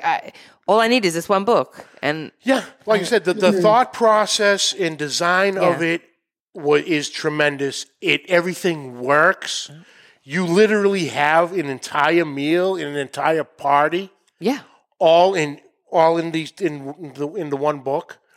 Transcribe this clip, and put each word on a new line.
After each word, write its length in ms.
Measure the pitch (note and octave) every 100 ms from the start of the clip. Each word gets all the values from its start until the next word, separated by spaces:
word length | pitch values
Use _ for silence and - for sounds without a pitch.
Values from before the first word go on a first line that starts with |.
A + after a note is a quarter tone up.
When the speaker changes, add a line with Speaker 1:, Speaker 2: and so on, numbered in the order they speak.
Speaker 1:
I, 280 | E3 D3+ - - - _ -
all 120 | G#3
I 80 | A3+
need 180 | B3 F#3+
is 80 |
this 120 | E3 E3
one 160 | G3
book. 420 | G3+ G#3 B2+ - - -
And 300 | C#3 D#3 D3 _
Speaker 2:
Yeah, 220 | A#3 C4 F#3 -
like 160 | - G#3+
I 40 |
Speaker 1:
I 20 | F#3
Speaker 2:
said, 180 | A3+
the, 80 | F3
the 180 | F3+ F#3
Speaker 3:
Mm-hmm. 100 | G3
Speaker 2:
thought 300 | G#3 A3+ B3+
process 800 | - A3+ G#3+ G3+ - G3+ G3 -
and 240 | - E3+ D#3
design 580 | D3 C3+ E3+ F3+ G3 F#3+
of 240 | F3+ D#3
Speaker 1:
Yeah. 80 | E3
Speaker 2:
it 80 | E3+ _ _ _ _ _
wa-, 220 | - A2
is 340 | D3 C#3+ D3+ C#3
tremendous. 800 | - D#3 D3+ D3 C#3+ C#3 C3+ - _
It, 240 | F#3 D3 -
everything 720 | F3 F3 E3+ F#3 D#3+ C3+ B2
works. 680 | B2+ C#3+ E3+ F#3 - - -
Speaker 1:
Mm-hmm. 100 | D3+ F3 _ _ _
Speaker 2:
You 200 | C3+ D#3
literally 600 | F3+ F3 G#3+ G#3+ G3+ G3 D3
have 460 | A#2+ D3 D#3+ F3
an 120 | F#3 C#3+
entire 560 | C3 - D3+ D3 E3+ D#3
meal 500 | C#3 D3 E3+ F#3 F#3
and 80 | D3+
an 80 | D3
entire 480 | C3+ - C#3+ D#3+
party 640 | C#3+ - C#3+ C#3+ D3+ E3+ F#3+ _ _ -
Speaker 1:
Yeah. 220 | F3+ C#4 - _ _ -
Speaker 2:
all 360 | E3+ E3 F3+
in, 280 | G3 D3 C#3+ _ _ _
all 280 | F#3 D#3+ E3+
in 140 | E3
these, 200 | D#3+ D#3 -
in 520 | F3+ D3 C3+ D3+ D#3+
the, 120 | C3 D3 F#3+
in 120 | D3+
the 80 | C#3
one 220 | D3 D3
book. 380 | C3 D3 - - _